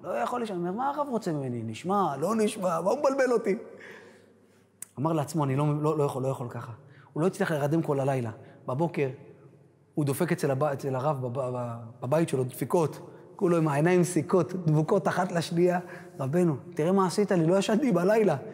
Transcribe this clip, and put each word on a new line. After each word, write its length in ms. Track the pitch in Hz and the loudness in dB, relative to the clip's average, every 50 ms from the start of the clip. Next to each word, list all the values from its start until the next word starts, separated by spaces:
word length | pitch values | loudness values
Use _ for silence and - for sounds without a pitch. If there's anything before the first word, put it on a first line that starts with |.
| - | -10
לא 80 | 175 | -6
יכול 300 | 208 233 240 - 247 247 | -4 -4 -4 -4 -4 -4
לישון. 160 | 233 214 185 | -6 -6 -6
אומר, 160 | 175 175 180 185 | -4 -4 -4 -4
"מה 180 | 233 262 285 | -4 -4 -4
הרב 180 | 285 302 285 285 | -2 -4 -4 -4
רוצה 240 | 240 214 - 180 156 | -4 -4 -2 -2 -4
ממני? 300 | 143 135 127 120 117 110 | -2 -4 -4 -6 -6 -6
נשמע, 540 | 110 107 - - 180 196 202 185 156 139 135 | -8 -8 -8 -4 -2 0 0 0 0 -2 -2
לא 180 | 156 190 226 | -2 -2 0
נשמע, 440 | 220 214 208 - 202 180 185 165 165 | 2 0 0 0 -2 -2 -2 0 0
מה 100 | 170 196 | 0 0
הוא 80 | 240 285 | 0 2
מבלבל 340 | 302 269 269 269 254 247 240 | 2 2 2 2 2 2 2
אותי?" 260 | 214 - 208 190 - - - - - - - - - - - - - - _ _ _ _ _ _ _ _ _ _ _ - - _ 120 | 2 2 0 -2 -2 -4 -10 -18 -20 -20 -20 -20 -20 -20 -20 -20 -20 -20 _ _ _ _ _ _ _ _ _ _ _ -20 -16 _ -4
אמר 140 | 135 160 165 | -2 -2 0
לעצמו, 320 | 156 135 135 - 160 143 | -2 -2 -2 -2 -2 0
"אני 120 | 135 131 | 0 0
לא, 100 | 139 151 151 147 147 151 | 0 0 0 0 0 0
לא, 160 | 151 160 156 | 0 2 2
לא 60 | 143 | 0
יכול, 180 | 139 - 127 127 | 0 -2 -2 -2
לא 60 | 135 | -4
יכול 200 | 131 - 127 117 | -4 -4 -6 -10
ככה." 240 | - 117 117 120 113 - - - - - - - - | -10 -10 -12 -12 -14 -16 -20 -20 -20 -20 -20 -10 -4
הוא 80 | 151 | -2
לא 60 | 160 | 0
הצליח 240 | 190 185 - 190 - | 0 0 0 -2 -2
להירדם 320 | 160 143 147 139 160 165 - | 0 0 0 2 2 0 0
כל 180 | 151 143 139 | 0 0 0
הלילה. 300 | 135 139 135 131 120 107 104 - - - - - - | 0 0 0 0 -2 -4 -6 -10 -14 -20 -20 -14 -8
בבוקר 420 | - 127 139 170 160 - 160 143 131 127 - - - - - - - - - _ _ _ _ _ _ - | -6 -4 -2 -2 -2 -2 -2 -4 -4 -4 -8 -16 -20 -20 -20 -20 -20 -20 -20 _ _ _ _ _ _ -4
הוא 100 | 165 147 | -2 0
דופק 280 | 139 135 - 180 165 175 | 0 0 0 0 0 0
אצל 180 | - - 139 | 0 0 0
הב-, 140 | 135 131 151 | 0 0 0
אצל 300 | 147 139 135 151 139 131 | 0 -2 -2 -4 -4 -4
הרב 320 | 127 127 151 151 127 127 | -2 0 -2 -2 -2 -4
בב-, 140 | 123 120 143 | -6 -4 -4
בב-, 360 | 127 123 123 123 123 120 117 117 117 117 - - | -4 -4 -4 -6 -6 -6 -8 -10 -14 -16 -14 -10
בבית 280 | 127 127 147 165 165 160 | -4 0 2 2 2 2
שלו 160 | - 131 127 | 0 0 -2
דפיקות, 680 | 123 - - 127 117 - 175 160 139 - - - - - - - - - | -2 -4 -6 -2 0 2 2 2 2 -2 -6 -16 -18 -20 -20 -20 -18 -6
כולו 200 | - 196 170 170 | 0 2 2 4
עם 120 | 165 160 156 | 4 4 2
העיניים 360 | 139 143 156 175 185 180 170 | 2 4 4 4 6 4 4
סיכות, 480 | 175 - 156 143 - - 180 160 175 - | 4 2 -2 0 2 2 2 2 2 -2
דבוקות 560 | 185 170 160 151 151 156 - 208 190 - 185 | -4 0 2 2 4 4 4 2 2 2 2
אחת 240 | - 180 185 180 175 | 0 0 0 0 -2
לשנייה. 460 | 170 156 - 175 170 180 180 175 175 175 - - - - - - - | -2 -2 -2 2 2 4 4 4 2 -2 -6 -14 -16 -16 -14 -10 -6
"רבנו, 360 | 135 131 151 180 180 165 143 120 - - - | -4 0 2 2 4 2 2 0 -4 -8 -4
תראה 180 | - 151 175 196 | -2 0 2 4
מה 140 | 196 190 | 4 4
עשית 260 | 175 - 208 208 190 202 | 2 2 2 2 2 4
לי, 140 | 175 156 | 4 4
לא 120 | 160 185 196 | 4 4 4
ישנתי 340 | 190 - - 233 302 247 180 | 4 2 2 2 2 2 2
בלילה." 440 | 170 175 196 214 226 214 185 147 123 - - | 4 4 4 4 4 4 4 2 0 -2 -8